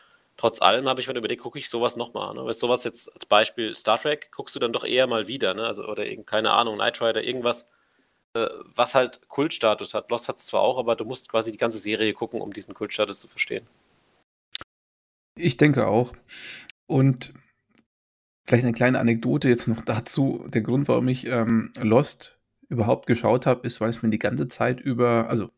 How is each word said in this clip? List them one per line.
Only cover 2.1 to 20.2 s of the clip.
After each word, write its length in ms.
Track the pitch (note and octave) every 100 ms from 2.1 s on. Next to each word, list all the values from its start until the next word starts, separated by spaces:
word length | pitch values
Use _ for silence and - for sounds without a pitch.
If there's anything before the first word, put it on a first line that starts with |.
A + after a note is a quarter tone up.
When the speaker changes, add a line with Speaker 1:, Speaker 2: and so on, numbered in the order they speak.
| G#2 G2
Speaker 1:
ne? 100 | A2
Weil 100 | C3
sowas 300 | A2+ A#2+ B2
jetzt 300 | A#2 - -
als 140 | - -
Beispiel 480 | G#2 A2 - A2 -
Star 240 | - A#2
Trek 320 | D3+ D3+ - -
guckst 200 | - C3+
du 40 |
dann 140 | A#2+
doch 100 | A#2+
eher 220 | - B2 B2+
mal 220 | A2+ G2+
wieder, 260 | C3 G2
ne? 140 | G2 A2+
Also, 180 | G2+ G#2
oder 200 | G#2 G#2+
irgend-, 180 | G#2+ -
keine 260 | G#2+ A2
Ahnung, 240 | G#2+ A#2 G#2
Knight 240 | A2 -
Rider, 240 | A#2 A2
irgendwas, 460 | - B2+ A#2+ A#2 - _ _ _ _ _ _
äh, 140 | A2+ A2 - - -
was 200 | A#2+ C3
halt 340 | B2 - _
Kultstatus 640 | - D#3 - A2 G#2 G2
hat. 160 | G#2+ -
Lost 180 | A#2+ -
hat's 200 | - -
zwar 140 | G2
auch, 180 | G#2+ B2+
aber 160 | A#2 A2+
du 100 | A2+
musst 240 | B2+ -
quasi 220 | A2+ A2
die 80 | G#2+
ganze 180 | A#2 A2
Serie 360 | G2+ G#2 G#2+
gucken, 280 | G2+ A2+ A2
um 100 | G2+
diesen 220 | G2+ -
Kultstatus 460 | - G#2 - G2+ G2
zu 80 | -
verstehen. 380 | - - - A2+ _ _ _ _ _ _ _ _ - - _ _ _ _ _ _ -
Speaker 2:
Ich 200 | E3+ -
denke 300 | D3+ C3 G#2
auch. 260 | G#2+ B2 - _ - - - - _ -
Und 460 | C#3 C3+ C3 - - _ _ _ _ _ _ _ _ _ _ -
vielleicht 160 | A#2+
eine 100 | B2+
kleine 260 | A2+ B2 B2+
Anekdote 500 | A#2 A#2 B2+ C#3+ C3+
jetzt 180 | A#2 -
noch 140 | A2+
dazu. 640 | - A2+ - -